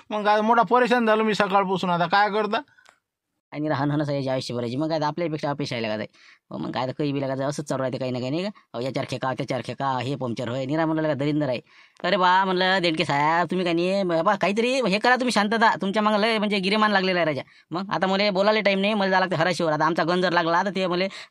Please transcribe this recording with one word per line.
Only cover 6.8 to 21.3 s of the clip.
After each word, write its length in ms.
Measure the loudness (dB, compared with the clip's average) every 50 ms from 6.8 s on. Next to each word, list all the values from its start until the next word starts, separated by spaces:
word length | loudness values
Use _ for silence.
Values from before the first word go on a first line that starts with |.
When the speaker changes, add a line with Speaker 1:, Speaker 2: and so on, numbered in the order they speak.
| -4
Speaker 2:
तर 60 | -4 -4
काही 200 | -4 -4 -2 -2
बी 80 | -4
लागायचं 240 | -4 -4 -4 -4 -4
असंच 240 | -4 -4 -6 -6 -6
चालू 140 | -4 -4 -4
राहते 160 | -4 -4 -4
काही 120 | -4 -4
ना 80 | -4 -4
काही, 120 | -4 -4
नाही 120 | -4 -4 -6
का? 60 | -6 -10 _ _ _ -10
अहो, 80 | -8 -6
याच्यावर 240 | -6 -4 -6 -6 -6
खेका, 220 | -6 -4 -4 -4 -4
त्याच्यावर 300 | -4 -4 -4 -6 -6 -6
खेका, 320 | -8 -8 -4 -4 -2 -2 -2
हे 160 | -4 -4 -4
पंक्चर 340 | -4 -4 -6 -6 -6 -6 -6
होय, 160 | -6 -6 -4
निरा 220 | -4 -2 -2 -2
म्हणलं 220 | 0 -2 -2 -2 -2
का 60 | -2
दरिंदर 340 | -2 -2 -2 0 0 0 -2
आहे. 120 | -2 -4 -6 _ _ -20 -20 _ _ -8 -2
अरे 120 | -2 0
बा, 280 | 2 4 4 4 4 2
म्हणलं 340 | 2 0 0 0 2 2 2 0
देणके 220 | 0 0 0 0
साहेब, 420 | 0 0 2 2 2 2 2 0 0
तुम्ही 140 | -2 -2 -2
काय 100 | 0 0
नाही, 480 | 0 0 0 0 -2 -2 0 0 0 2
बा, 120 | 0 0
काहीतरी 460 | 2 0 0 0 0 0 0 0 0
हे 180 | 0 0 0 2
करा 180 | 4 4 4
तुम्ही 160 | 4 2 2 2
शांतता. 420 | 2 2 2 2 4 4 4 4 2 0
तुमच्या 200 | -2 0 0 2
मागं 160 | 2 2 2
लय 200 | 2 2 0 0
म्हणजे 200 | 0 0 -2 -2
गिरेमान 320 | 0 0 2 2 2 2
लागलेला 280 | 2 2 2 2 2 2
आहे 80 | 2
राजा. 160 | 0 0 -2 -6 -10 -16 -20 _ _
मग 120 | -6 -6 -4 -4
आता 160 | -2 0 0
मला 240 | 2 2 2 2 2
बोलायला 300 | 2 2 4 4 4 4
टाइम 180 | 2 2 2 2
नाही, 160 | 2 0 0
मला 160 | 0 2 2
जायला 160 | 2 2 2
लागतं 100 | 2 2
हराशीवर. 360 | 2 2 0 0 0 0 0 2
आता 120 | 2 2
आमचा 200 | 2 2 0 0
गंज 180 | 0 2 2 0
जर 100 | 2 2
लागला 300 | 2 2 2 2 0 0
तर 80 | 0
ते 160 | -2 -2 -2
मला 180 | -2 -2 -2 -2 -4 -6 -10 -16 -8